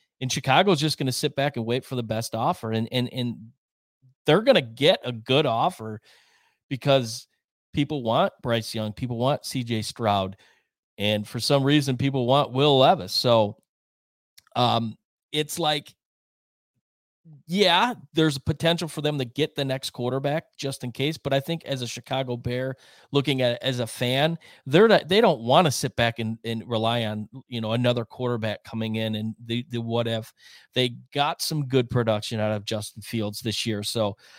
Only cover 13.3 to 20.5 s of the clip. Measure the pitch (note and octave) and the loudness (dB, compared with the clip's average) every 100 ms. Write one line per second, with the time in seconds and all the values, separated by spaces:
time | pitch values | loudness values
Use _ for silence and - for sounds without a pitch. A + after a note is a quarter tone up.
13.3 | A2+ G#2 - _ _ _ _ _ _ _ | 4 4 -2 _ _ _ _ _ _ _
14.3 | _ _ A#2+ B2 A2+ A2+ - _ _ _ | _ _ 0 2 2 -2 -8 _ _ _
15.3 | D3+ D3+ - D#3 D3+ - _ _ _ _ | -6 -6 -4 -2 -2 -6 _ _ _ _
16.3 | _ _ _ _ _ _ _ _ _ E3 | _ _ _ _ _ _ _ _ _ -20
17.3 | D3 - F#3 F#3 F3 B3 A3+ - D#3+ D#3+ | -20 -4 2 4 4 2 -2 -4 0 2
18.3 | C3+ - D3 E3 E3+ D#3+ - D3 D3 A#2+ | 0 -4 0 0 0 -2 -4 -4 -2 -4
19.3 | - D3+ - C3+ C3 - - B2 C3+ C#3+ | -2 -4 -2 -4 -4 -6 -6 -4 -2 -2
20.3 | D#3 - | -4 -6